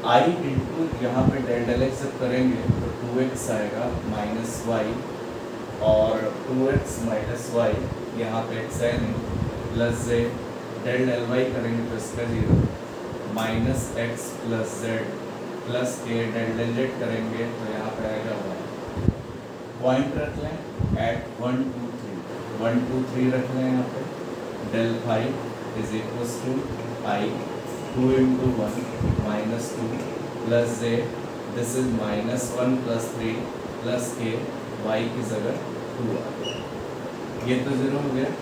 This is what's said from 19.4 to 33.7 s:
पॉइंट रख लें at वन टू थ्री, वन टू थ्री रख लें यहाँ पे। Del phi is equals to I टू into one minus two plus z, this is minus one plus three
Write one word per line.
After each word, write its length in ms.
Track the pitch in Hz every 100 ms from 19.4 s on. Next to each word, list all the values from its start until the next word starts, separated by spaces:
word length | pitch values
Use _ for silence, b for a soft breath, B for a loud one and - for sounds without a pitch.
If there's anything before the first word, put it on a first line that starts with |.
| - - - -
पॉइंट 280 | 127 131 143 -
रख 160 | 147 -
लें 120 | 151 165 - - - - 113
at 120 | 117 - -
वन 140 | 123 127 135
टू 100 | 120 - -
थ्री, 160 | - - - - - 110
वन 180 | 113 123 127
टू 100 | 131 127
थ्री 120 | 123 127
रख 140 | 127 127
लें 100 | 127
यहाँ 220 | 131 127 127
पे। 60 | - - - - - - - - 113
Del 180 | 117 113 113
phi 140 | 110 120 - - - - 110
is 160 | 104 107
equals 320 | - 120 120 -
to 80 | 131 131 - - - - 107 104
I 20 | 113 - - - - - -
टू 120 | 127 127
into 320 | 131 131 127 127 117
one 200 | 104 113 - - - -
minus 420 | 104 107 110 117 -
two 140 | - 113 - - - - -
plus 260 | 117 117 117 113
z, 100 | 117 120 - - - - - 107
this 180 | 120 131
is 40 | 127 113
minus 480 | 104 107 113 127 -
one 180 | 123 123 127
plus 200 | 117 113 -
three 220 | 120 113 113 - - -